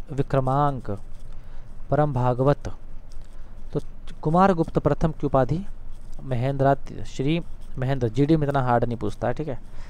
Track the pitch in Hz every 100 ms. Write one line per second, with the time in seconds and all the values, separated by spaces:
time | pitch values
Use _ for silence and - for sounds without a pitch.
0 | - 135 139 135 131 139 147 131 107 98
1 | - - - - - - - - - 139
2 | 147 123 123 123 131 143 - - - -
3 | - - - - - - - 147 - -
4 | - - 151 170 196 175 165 160 147 143
5 | 165 - 143 135 123 156 202 - - -
6 | - - 143 123 131 139 135 139 - -
7 | - - 139 165 - - - - 127 135
8 | 120 110 143 160 143 143 127 120 120 117
9 | 104 - 113 123 147 123 - - -